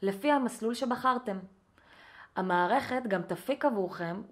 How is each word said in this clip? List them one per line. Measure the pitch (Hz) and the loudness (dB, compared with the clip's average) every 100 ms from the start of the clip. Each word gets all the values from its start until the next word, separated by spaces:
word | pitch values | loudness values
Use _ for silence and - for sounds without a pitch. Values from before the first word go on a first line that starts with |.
לפי | 196 196 294 | -4 0 2
המסלול | 285 247 - 220 | 4 2 -2 -4
שבחרתם. | 240 262 240 254 262 - 196 - _ _ _ _ - - - - - | -2 -2 0 2 0 -2 -8 -10 _ _ _ _ -20 -20 -20 -10 -4
המערכת | 185 175 180 240 269 254 247 | 2 4 4 2 2 -2 0
גם | 190 | -2
תפיק | 180 175 - 277 294 | -2 -4 -4 0 0
עבורכם | 220 185 - 170 180 233 | 0 -2 -4 -6 -6 -8